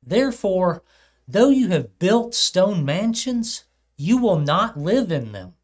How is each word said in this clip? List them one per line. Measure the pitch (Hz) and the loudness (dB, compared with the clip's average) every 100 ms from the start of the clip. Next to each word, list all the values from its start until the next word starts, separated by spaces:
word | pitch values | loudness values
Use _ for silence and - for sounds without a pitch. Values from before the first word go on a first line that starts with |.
Therefore, | - 196 269 233 208 185 180 160 _ _ _ _ - | -2 0 0 -2 -2 0 0 -2 _ _ _ _ -4
though | 185 262 | 2 4
you | 269 220 | 4 2
have | 170 120 _ | 0 -2 _
built | 180 233 233 | 0 0 0
stone | - - 180 190 180 | -4 -2 2 2 0
mansions, | 139 160 226 226 254 247 226 - _ _ _ - | -2 -2 -2 -4 -4 -4 -4 -8 _ _ _ -8
you | 151 247 | 0 2
will | 233 165 | 2 0
not | 143 165 220 147 | 0 0 -2 -4
live | 151 247 214 | -2 0 0
in | 151 113 | -4 -6
them. | 101 92 _ | -12 -16 _